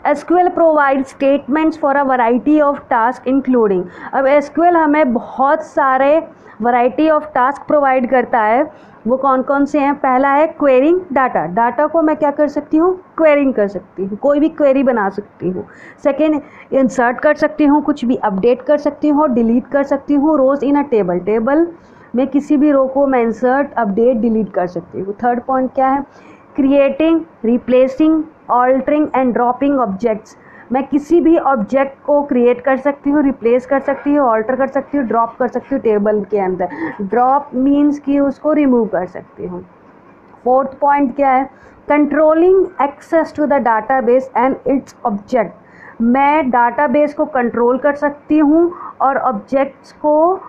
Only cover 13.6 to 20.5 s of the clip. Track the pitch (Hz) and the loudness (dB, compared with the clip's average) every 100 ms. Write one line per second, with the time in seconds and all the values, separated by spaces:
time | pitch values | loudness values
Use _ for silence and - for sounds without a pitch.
13.6 | 202 190 - - 196 202 277 285 311 311 | -2 -4 -14 -10 -8 -2 0 2 0 2
14.6 | 294 269 262 233 196 202 - _ 175 185 | 2 2 2 0 -2 -6 -12 _ -8 -6
15.6 | - - - - 294 285 311 302 - - | -12 -20 -20 -6 -4 0 0 -2 -6 -20
16.6 | - 269 262 - 240 240 302 294 302 302 | -4 0 0 0 -2 0 0 0 -2 0
17.6 | 294 294 294 285 240 254 208 190 240 247 | 2 2 0 -4 -2 -2 -2 0 0 0
18.6 | - 294 294 294 302 285 311 240 226 240 | 0 -2 -2 -2 0 2 2 0 2 0
19.6 | - 285 277 277 - 285 302 302 262 | 0 -4 -2 -4 -2 0 2 2 2